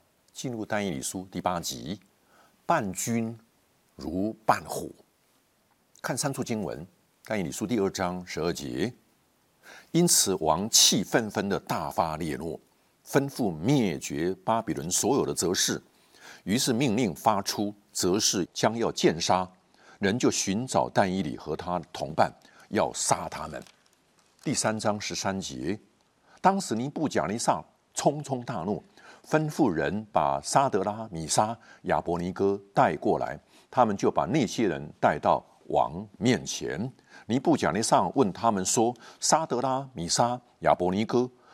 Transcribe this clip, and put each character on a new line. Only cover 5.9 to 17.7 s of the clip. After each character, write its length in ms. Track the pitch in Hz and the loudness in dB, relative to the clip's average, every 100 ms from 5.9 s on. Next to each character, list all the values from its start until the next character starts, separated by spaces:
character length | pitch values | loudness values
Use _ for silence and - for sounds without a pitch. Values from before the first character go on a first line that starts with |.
| _ | _
看 160 | - 135 | -6 -2
三 160 | 147 | -2
处 80 | 135 | -2
经 220 | 113 113 | -4 -2
文， 240 | 87 62 85 _ _ _ - | -4 -6 -12 _ _ _ -6
但 120 | 110 | -2
以 60 | |
理 80 | 80 | -2
书 160 | - 104 | -4 -2
第 100 | 120 | 2
二 80 | 98 | 2
章 360 | - 92 90 90 | 0 -2 -4 -6
十 140 | - | -2
二 140 | 82 | -2
节， 400 | 85 69 62 104 - _ _ _ _ _ _ - - - | -2 -4 -2 -4 -4 _ _ _ _ _ _ -20 -20 -4
因 160 | 160 175 | 2 4
此 260 | - - 92 | 4 2 2
王 300 | 78 78 107 | 2 2 4
气 340 | - - 156 | 4 6 4
愤 260 | 90 139 107 | 2 0 0
愤 200 | 107 98 | -2 0
地 100 | 85 | -2
大 320 | - 120 76 | -2 -4 -4
发 240 | 87 85 78 | 0 0 0
烈 220 | 82 65 | -4 -6
怒， 200 | 82 71 _ _ _ _ - | -6 -10 _ _ _ _ 0
吩 220 | 147 139 | 2 2
咐 240 | - 113 | -2 -2
灭 480 | 80 92 143 107 69 | 0 2 4 4 0
绝 340 | - 69 87 95 - | -4 -2 -2 -2 -2
巴 160 | 113 | -2
比 120 | 110 | -2
伦 160 | - 80 | -4 -2
所 280 | - 104 135 | 0 2 2
有 80 | 71 | 2
的 80 | |
哲 200 | 76 90 | 0 0
士， 280 | - - 82 - _ _ - - - - | 0 0 -2 -8 _ _ -20 -20 -12 -2
于 120 | 113 | 0
是 140 | 139 | 2
命 240 | 113 139 104 | 2 2 2
令 180 | 117 | 0
发 280 | 73 - 101 | 0 0 2
出， 340 | 101 - 104 | 0 -2 -4